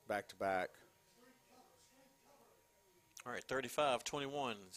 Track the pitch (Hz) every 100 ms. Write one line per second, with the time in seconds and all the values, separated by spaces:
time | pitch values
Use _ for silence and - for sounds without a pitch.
0 | - 104 - - 98 95 90 - - _
1 | _ - - - _ 254 - - - 254
2 | 262 269 285 277 233 - _ _ _ _
3 | _ - 123 110 - 135 123 - 147 120
4 | - 147 139 143 131 104 95